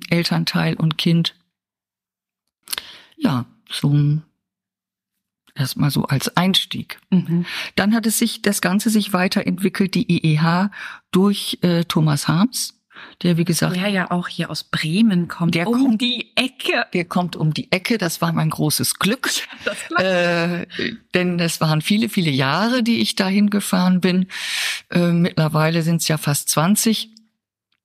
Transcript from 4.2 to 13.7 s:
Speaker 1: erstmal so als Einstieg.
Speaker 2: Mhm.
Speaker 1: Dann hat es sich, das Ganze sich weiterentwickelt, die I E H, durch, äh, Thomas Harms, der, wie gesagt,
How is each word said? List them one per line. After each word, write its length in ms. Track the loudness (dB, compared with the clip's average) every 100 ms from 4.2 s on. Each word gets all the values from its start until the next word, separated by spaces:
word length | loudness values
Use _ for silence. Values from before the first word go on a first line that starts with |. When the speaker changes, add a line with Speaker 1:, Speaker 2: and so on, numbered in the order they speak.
| -4 _ _ _ _ _ _ _ _ _ _ _ _
Speaker 1:
erstmal 360 | -6 -6 0 0
so 140 | 0
als 320 | -2 -2 0 0
Einstieg. 640 | 2 0 -2 -8 -10 -14 _
Speaker 2:
Mhm. 360 | 0 2 -2 -2 -8 -6
Speaker 1:
Dann 200 | -2 2
hat 120 | 2 0
es 120 | 0
sich, 240 | -2 0
das 180 | -2 0
Ganze 300 | 0 0 2
sich 220 | 0 0
weiterentwickelt, 840 | 0 0 0 -2 -2 -2 0 0
die 160 | 0 0
I 220 | 2 2
E 40 | 2
H, 300 | 2 2 0 -4 -16 -18 _
durch, 480 | 2 2 2 -4 -2
äh, 220 | 0 2
Thomas 440 | 0 0 2 0 0
Harms, 480 | 2 0 0 -8 -12 _ -20 -20 -4
der, 160 | 0 2
wie 60 | 2
gesagt, 300 | 0 0